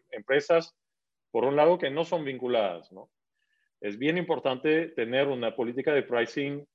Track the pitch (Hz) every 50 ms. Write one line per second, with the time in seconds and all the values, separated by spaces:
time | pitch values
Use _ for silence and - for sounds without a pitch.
0 | _ _ - 110 104 - 135 147 143 - 170 165 160 - - _ _ _ _ _
1 | _ _ _ _ _ _ - 117 117 131 139 147 151 165 180 175 165 135 135 156
2 | 170 165 190 170 151 139 131 123 127 123 123 113 104 95 87 85 80 _ 92 95
3 | 110 - _ _ _ _ _ _ _ _ _ _ _ _ _ _ - 104 104 110
4 | 131 151 165 180 170 156 160 147 - 139 127 127 127 156 156 160 165 160 - -
5 | 117 113 123 135 139 139 135 123 120 113 107 - 123 117 120 135 131 160 151 139
6 | 123 - 123 120 117 117 - 151 139 139 143 143 143 - _